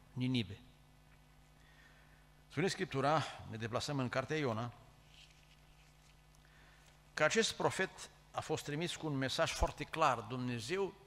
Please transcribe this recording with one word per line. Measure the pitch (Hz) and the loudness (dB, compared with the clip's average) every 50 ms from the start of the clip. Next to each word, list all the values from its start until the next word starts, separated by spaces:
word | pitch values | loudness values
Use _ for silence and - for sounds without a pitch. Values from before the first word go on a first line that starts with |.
| - - - | -20 -12 -6
Ninive. | 127 127 127 131 123 113 90 104 - - - - - - - - - - - - - - - - - - - - - - - - - - - - - - - - - - - - - - - | -2 0 2 2 2 0 0 -4 -12 -16 -20 -20 -20 -20 -20 -20 -20 -20 -20 -20 -20 -20 -20 -20 -20 -20 -20 -20 -20 -20 -20 -20 -20 -20 -20 -20 -20 -20 -20 -20 -20 -20 -20 -20 -20 -20 -6
Spune | - - 180 190 | -2 0 0 2
Scriptura, | - - 185 - - - 131 139 156 156 139 - - - - 92 | 0 0 -2 -2 0 0 2 4 4 2 2 0 -6 -12 -12 -10
ne | 104 | -8
deplasăm | 113 110 113 110 120 - - 147 139 | -6 -4 -2 -2 -2 -2 0 0 0
în | 131 120 | 0 0
cartea | - 131 131 - 151 | 0 -2 -2 0 0
Iona, | 156 147 127 113 107 117 123 - - - - - - - - - - - - - - - - - - - - - - - - - - - - - - - - - - - - - - - - - - - - - - - - - | 0 0 0 0 -2 -2 -6 -8 -12 -18 -20 -20 -20 -20 -20 -20 -20 -20 -20 -20 -20 -20 -20 -20 -20 -20 -20 -20 -20 -20 -20 -20 -20 -20 -20 -20 -20 -20 -20 -20 -20 -20 -20 -20 -20 -20 -20 -20 -20 -20 -20 -20 -20 -20 -10 2
că | - 151 | 4 4
acest | 156 - 220 220 - - | 6 6 4 4 2 2
profet | - 180 151 - - 190 185 - - - - - - - - | 2 2 2 2 2 0 -2 -2 -8 -16 -16 -18 -20 -20 -10
a | - - | -6 -6
fost | 127 - 156 151 - | -4 -2 -2 -4 -2
trimis | - 147 147 170 165 - | -4 -4 -2 -2 -2 -4
cu | - - | -4 -4
un | 156 147 | -2 -2
mesaj | 135 135 131 - - 165 147 - | 0 0 0 0 2 2 0 2
foarte | - - 156 - - 147 | 2 0 0 0 -4 -8
clar. | - - 160 160 147 127 117 | -6 0 4 4 4 4 2
Dumnezeu, | 110 107 127 127 123 123 123 117 110 117 170 190 196 180 - - - | 0 -4 -6 -4 -2 -2 -2 -4 -4 -4 -2 -2 -2 -2 -4 -8 -18